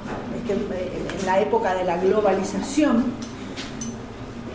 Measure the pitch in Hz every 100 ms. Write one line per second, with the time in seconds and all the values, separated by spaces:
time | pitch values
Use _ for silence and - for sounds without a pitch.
0 | - - - - - 196 196 180 180 165
1 | 160 - 190 190 214 226 202 185 180 175
2 | 190 208 208 190 190 196 - - 285 233
3 | 254 - - - - - - - - -
4 | - - - - -